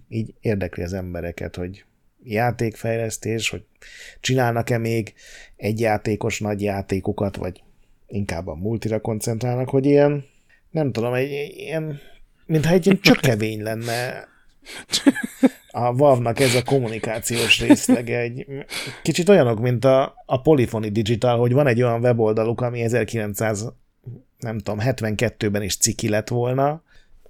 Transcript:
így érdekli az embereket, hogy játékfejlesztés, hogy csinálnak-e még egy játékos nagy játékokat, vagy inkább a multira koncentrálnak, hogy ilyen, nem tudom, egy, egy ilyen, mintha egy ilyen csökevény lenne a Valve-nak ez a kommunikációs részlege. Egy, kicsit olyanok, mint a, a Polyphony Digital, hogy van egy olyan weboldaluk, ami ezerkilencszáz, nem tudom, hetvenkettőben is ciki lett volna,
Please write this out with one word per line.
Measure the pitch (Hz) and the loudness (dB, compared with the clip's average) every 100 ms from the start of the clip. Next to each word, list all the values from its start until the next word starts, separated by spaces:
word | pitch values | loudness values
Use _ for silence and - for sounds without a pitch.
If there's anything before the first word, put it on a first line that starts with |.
| - | -8
így | 113 110 - | -8 -8 -6
érdekli | - 101 92 - | -2 -2 -2 -6
az | 87 | -6
embereket, | 95 90 87 85 85 90 - | -6 -8 -8 -8 -8 -10 -8
hogy | 90 95 _ _ _ _ | -10 -10 _ _ _ _
játékfejlesztés, | - 107 120 117 117 - 117 113 113 - 104 113 107 | -6 -2 0 0 -2 -4 -4 -2 -4 -6 -6 -4 -4
hogy | 92 - _ - - - - | -8 -12 _ -20 -20 -20 -8
csinálnak-e | - 127 120 117 117 120 | -2 0 2 0 0 -2
még | 113 113 107 - - - - - | 0 -2 -4 -8 -20 -20 -20 -8
egy | 104 110 | -4 0
játékos | 113 104 - 104 117 - | 0 0 0 -2 -2 -4
nagy | 104 104 | -4 -4
játékokat, | 101 98 98 98 101 101 101 - | -4 -4 -4 -4 -2 -2 -4 -4
vagy | 90 90 _ _ _ _ - | -8 -10 _ _ _ _ -12
inkább | 98 101 85 92 | -8 -6 -6 -8
a | 78 | -6
multira | 101 113 110 110 | -4 -4 -2 -4
koncentrálnak, | - 110 - 113 123 123 131 | -4 -6 -4 -4 -2 -2 0
hogy | 135 139 | 2 4
ilyen, | 143 143 143 139 _ _ _ _ | 6 6 2 -6 _ _ _ _
nem | 160 147 | -4 -2
tudom, | 110 117 | -2 -2
egy, | 123 139 | 0 -2
egy | 143 147 - | -4 -8 -10
ilyen, | - 160 160 147 - - - _ - | -8 -6 -6 -10 -16 -20 -20 _ -2
mintha | 160 147 | 0 4
egy | 185 185 | 4 6
ilyen | 190 | 4
csökevény | - 240 - 110 110 107 | 6 4 4 2 0 -4
lenne | 107 110 117 117 123 - - _ _ _ - - - - - - - - 262 - _ | -6 -6 -4 -4 -4 -8 -16 _ _ _ -18 -18 -6 0 2 2 0 2 0 0 _
a | - 120 | -2 0
Valve-nak | 123 147 127 120 113 | 4 6 6 4 2
ez | 135 123 | 2 2
a | |
kommunikációs | 120 139 117 110 117 113 - 117 113 - | 2 0 0 -4 -6 -6 -4 0 2 2
részlege. | 120 285 - 254 117 120 | 4 4 4 0 0 -4
Egy, | 120 123 139 135 - - - - | -4 -6 -12 -12 -10 -10 -10 -8
kicsit | - 156 170 | -4 0 6
olyanok, | 196 123 110 | 6 6 4
mint | 123 120 135 | 0 2 4
a, | 131 143 - - | 4 2 -4 -4
a | 135 | 0
Polyphony | - 151 117 113 107 | 4 4 4 0 -2
Digital, | 104 107 117 123 120 | -2 0 0 2 2
hogy | 123 | 2
van | 127 143 | 2 2
egy | 117 | 2
olyan | 123 117 | 2 2
weboldaluk, | 123 117 110 110 110 113 | 2 2 2 2 0 -2
ami | 123 120 | -4 -2
ezerkilencszáz, | 117 120 107 117 104 101 110 104 117 - _ _ - 117 _ _ | 0 0 0 -4 -4 -2 -2 -2 -6 -12 _ _ -20 -20 _ _
nem | 113 110 | -10 -8
tudom, | 101 104 | -6 -4
hetvenkettőben | 117 123 113 104 113 - 107 101 | -2 -2 -2 -2 -2 -2 -4 -2
is | 101 - | -4 -4
ciki | - 104 117 | -4 -2 -2
lett | 104 107 | -2 -2
volna, | 123 120 127 139 160 _ - _ - - | -2 -2 0 0 -2 _ -20 _ -20 -18